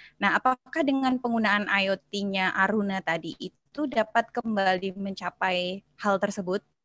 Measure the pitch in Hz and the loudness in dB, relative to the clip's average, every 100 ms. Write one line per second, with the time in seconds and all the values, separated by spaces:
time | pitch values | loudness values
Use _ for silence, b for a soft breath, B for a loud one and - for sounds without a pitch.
0 | B - 202 180 254 254 - 320 285 269 | B -2 0 2 2 -2 -2 -2 2 2
1 | 262 254 240 233 214 202 202 196 196 190 | 2 0 0 2 2 2 2 0 2 -2
2 | - 202 202 190 185 - 190 214 202 190 | -4 -4 -2 0 0 2 2 2 0 -2
3 | 175 165 165 - 180 - _ - 294 240 | -2 -4 -4 -10 -12 -14 _ -6 -2 0
4 | 214 233 226 - 226 208 190 185 190 190 | 0 0 0 -4 -2 0 2 2 -2 -6
5 | 196 190 180 - 190 180 180 196 - - | -8 -6 -8 -4 -2 0 -2 -6 -12 -4
6 | 208 196 202 202 180 190 - _ | 0 2 0 -4 -4 -4 -6 _